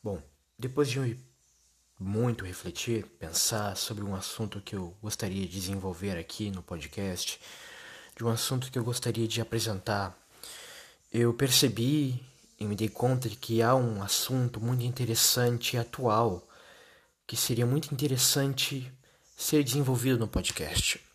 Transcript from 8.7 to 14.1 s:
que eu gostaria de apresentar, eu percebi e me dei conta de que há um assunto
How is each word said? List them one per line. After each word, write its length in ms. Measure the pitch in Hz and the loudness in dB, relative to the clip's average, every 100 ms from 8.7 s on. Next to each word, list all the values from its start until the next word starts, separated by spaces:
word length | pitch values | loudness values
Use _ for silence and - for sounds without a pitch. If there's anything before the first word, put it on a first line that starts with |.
que 80 | 127 | -4
eu 60 | |
gostaria 420 | 117 120 120 110 113 | -2 -2 -2 0 0
de 140 | 113 | 0
apresentar, 760 | 110 113 107 98 104 104 95 - _ - - - - - - - _ | -2 -2 -2 -2 0 0 0 -6 _ -20 -18 -16 -16 -18 -20 -20 _
eu 220 | 117 120 | 2 2
percebi 880 | 117 139 127 139 101 120 151 139 123 - - - _ | 4 4 6 4 4 2 2 2 -2 -6 -20 -20 _
e 40 | |
me 120 | 107 101 | -4 0
dei 120 | 107 | -2
conta 400 | - 123 127 123 | 2 2 2 -2
de 60 | |
que 260 | 104 - 113 | -6 -2 4
há 140 | 113 | 6
um 300 | 131 123 104 | 6 4 0
assunto 560 | 98 | -2